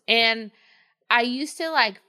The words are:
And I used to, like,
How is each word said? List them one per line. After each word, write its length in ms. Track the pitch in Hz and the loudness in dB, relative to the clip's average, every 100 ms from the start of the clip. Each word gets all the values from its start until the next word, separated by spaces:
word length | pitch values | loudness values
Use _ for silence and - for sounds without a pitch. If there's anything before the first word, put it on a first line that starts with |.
| - | 0
And 460 | 226 226 226 214 _ _ _ _ _ - | 2 2 -2 -8 _ _ _ _ _ 0
I 120 | 240 | 0
used 340 | 247 254 302 - | 0 -4 -8 -8
to, 140 | 330 | -2
like, 300 | 311 220 196 | 0 0 -2